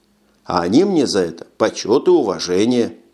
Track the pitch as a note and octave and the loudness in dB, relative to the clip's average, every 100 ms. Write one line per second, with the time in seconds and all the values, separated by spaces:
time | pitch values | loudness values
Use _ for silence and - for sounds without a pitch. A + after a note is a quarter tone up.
0 | _ _ _ _ - F2+ F2 A#2+ G3+ F3 | _ _ _ _ -2 0 2 2 2 0
1 | A2+ G2 E2+ E2 - - A2 - - B2+ | 0 -2 -4 -6 -18 -4 -2 -2 -2 0
2 | E3 F3+ A2+ E2 D#2+ F2+ A2+ B2 E2 - | 4 2 2 -4 -2 0 0 0 -2 -6
3 | _ | _